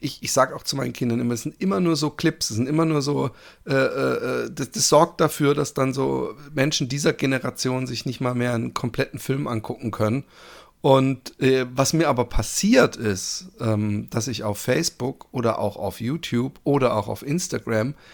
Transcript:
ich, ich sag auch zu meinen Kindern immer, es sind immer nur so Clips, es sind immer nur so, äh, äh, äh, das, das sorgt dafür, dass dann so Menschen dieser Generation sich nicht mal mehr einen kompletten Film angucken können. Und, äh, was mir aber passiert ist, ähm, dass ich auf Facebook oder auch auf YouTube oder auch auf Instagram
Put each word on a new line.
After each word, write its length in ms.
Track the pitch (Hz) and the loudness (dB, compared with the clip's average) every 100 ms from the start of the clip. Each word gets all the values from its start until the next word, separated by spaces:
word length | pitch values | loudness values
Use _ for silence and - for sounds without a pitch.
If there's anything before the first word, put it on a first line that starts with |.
ich, 220 | 135 - | -8 -8
ich 100 | - | -2
sag 220 | - 131 | 2 2
auch 80 | - | 0
zu 140 | - 139 | -6 -4
meinen 180 | 127 | -4
Kindern 260 | 117 123 117 | -2 -2 0
immer, 140 | 120 | 0
es 80 | 117 | -2
sind 180 | 151 - | -6 -4
immer 180 | 190 196 | -2 2
nur 160 | 175 | 2
so 140 | 156 151 | 2 0
Clips, 400 | - 160 156 - | 0 -2 0 -4
es 80 | 107 | -2
sind 100 | 131 | 0
immer 200 | 156 165 | 2 2
nur 160 | 151 | 0
so, 280 | 139 139 135 - - - - | 0 -2 -2 -6 -20 -16 -2
äh, 80 | |
äh, 720 | 135 135 131 135 123 123 127 117 | 2 2 0 -2 -2 -2 -4 -4
äh, 40 | |
das, 200 | 135 139 | -6 -6
das 180 | - - | 0 4
sorgt 320 | 147 170 - | 6 6 2
dafür, 340 | 156 - 147 | 0 2 2
dass 200 | 151 139 | 2 0
dann 180 | - 135 | -2 -2
so 420 | 131 135 131 - - 143 | 0 -2 -2 -4 -8 -8
Menschen 340 | 151 139 - 127 | 0 0 0 -2
dieser 240 | 143 151 | 0 0
Generation 720 | 143 139 131 127 - 127 127 127 | 0 0 0 -4 -4 -2 -2 -4
sich 200 | 120 139 | -6 -6
nicht 160 | 117 | -4
mal 120 | 131 | -2
mehr 200 | 123 123 | 0 0
einen 180 | 117 120 | -2 -2
kompletten 460 | - 120 - 131 - | -4 -6 -2 -4 -4
Film 280 | - 135 147 | -4 -2 -2
angucken 440 | 113 - 127 113 | -4 -6 -6 -6
können. 340 | - 107 131 - - - - - _ | -2 0 0 -6 -20 -20 -20 -20 _
Und, 580 | 147 135 131 131 - - | 4 6 4 0 -8 0
äh, 240 | 131 131 123 | 4 4 2
was 200 | 127 135 | 0 2
mir 160 | 160 156 | 4 2
aber 160 | 127 | 2
passiert 720 | 120 - 127 - 196 254 156 - | 2 0 0 0 4 6 6 2
ist, 500 | 110 92 - - 185 - | -2 -2 -4 -10 -12 -6
ähm, 480 | 117 107 107 104 117 | -2 0 0 -2 -2
dass 160 | 117 113 | -4 -4
ich 160 | 113 | -4
auf 160 | 107 101 | -4 -4
Facebook 720 | - 135 165 - 123 - - | 0 0 0 -4 -6 -6 -10
oder 300 | 139 117 - | -2 -2 0
auch 160 | 104 - | -2 -4
auf 240 | 98 - | -8 -4
YouTube 580 | 113 165 - 120 131 - | -4 -4 -2 -2 -2 -4
oder 320 | - 143 123 110 | 0 4 4 2
auch 100 | 101 | -2
auf 160 | 104 | -6
Instagram 720 | 139 165 - 117 113 110 120 - - | -4 -4 -4 -6 -2 0 0 -4 -16